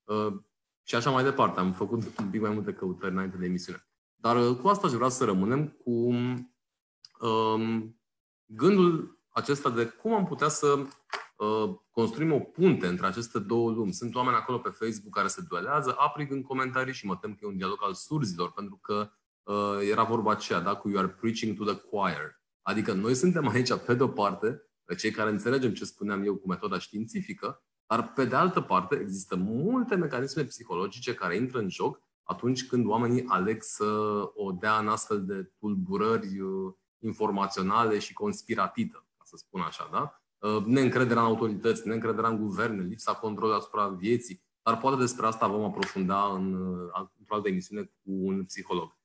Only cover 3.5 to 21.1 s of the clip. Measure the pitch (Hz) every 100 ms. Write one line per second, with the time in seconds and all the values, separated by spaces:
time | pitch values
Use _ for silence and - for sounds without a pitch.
3.5 | 90 - 82 - _ _ _ 113 120 120
4.5 | 127 196 202 180 117 127 127 117 95 101
5.5 | 135 151 - 123 117 120 120 123 123 123
6.5 | _ _ _ _ _ - _ 117 110 110
7.5 | 110 113 113 113 - _ _ _ _ _
8.5 | 110 165 202 175 160 - - _ 117 127
9.5 | 143 139 117 113 - 220 220 175 131 151
10.5 | - 147 143 135 - _ - - - 107
11.5 | 110 104 92 _ - 113 - 160 143 -
12.5 | - 185 131 90 90 95 104 120 113 98
13.5 | 117 117 113 101 - 120 123 127 120 -
14.5 | 120 101 - 113 107 104 101 95 - 85
15.5 | 87 110 147 131 123 147 151 139 139 127
16.5 | 131 131 127 131 127 101 90 107 101 104
17.5 | 95 95 101 101 92 - 151 110 87 90
18.5 | - 101 98 - 104 104 _ _ _ -
19.5 | 101 101 101 101 113 110 117 107 104 -
20.5 | 95 92 104 104 101 95